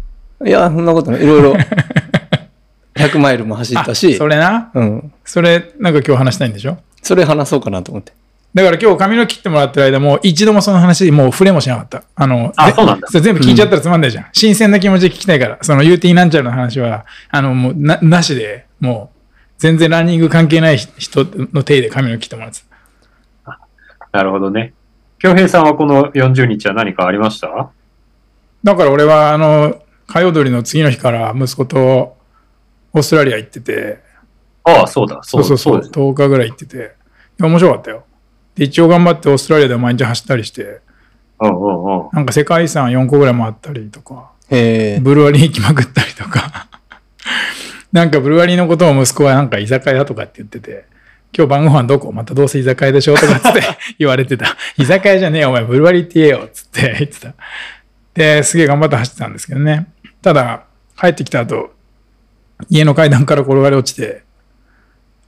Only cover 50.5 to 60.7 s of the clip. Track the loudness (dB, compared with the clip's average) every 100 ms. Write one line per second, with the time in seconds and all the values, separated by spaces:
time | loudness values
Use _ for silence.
50.5 | -18 -18 -20 -20 _ _ _ _ -2 0
51.5 | 2 2 2 2 -2 -4 -12 -6 -2 0
52.5 | -2 -4 -2 0 2 2 2 2 2 2
53.5 | 2 0 -4 -12 -4 -2 -2 -2 -4 -6
54.5 | -8 -8 -4 0 2 2 2 0 0 0
55.5 | 0 0 2 2 2 0 2 2 2 -4
56.5 | -20 -12 -4 -4 -4 -8 -10 -20 -20 -20
57.5 | -20 -20 -20 _ _ _ -2 2 2 2
58.5 | 2 2 2 0 0 -4 -8 -14 -14 -10
59.5 | -4 -2 -2 -6 _ _ _ 0 0 0
60.5 | -6 _